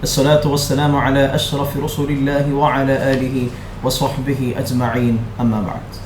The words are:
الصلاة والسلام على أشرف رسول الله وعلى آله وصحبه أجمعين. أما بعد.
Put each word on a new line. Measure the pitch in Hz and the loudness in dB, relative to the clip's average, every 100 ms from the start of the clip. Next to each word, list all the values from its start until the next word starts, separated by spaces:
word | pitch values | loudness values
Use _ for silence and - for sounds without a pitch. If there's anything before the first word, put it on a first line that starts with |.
| - | -2
الصلاة | - 139 151 151 | 2 4 4 4
والسلام | 143 - 135 147 143 | 0 0 2 2 2
على | 131 135 139 147 | 2 4 4 2
أشرف | - 143 143 139 151 | -2 -2 -2 -2 -4
رسول | - 143 143 | -2 -2 0
الله | 135 143 143 139 | 0 0 0 2
وعلى | 147 131 135 135 135 | 2 2 2 2 2
آله | 131 131 131 123 - - - | 0 0 -2 -2 -6 -12 -6
وصحبه | 170 - 135 135 131 131 123 117 | -4 0 -2 -2 -4 -2 -2 -2
أجمعين. | - 123 120 117 120 113 117 - | -2 0 0 0 2 0 -2 -2
أما | 120 110 92 | 0 0 -2
بعد. | - - - | -6 -10 -14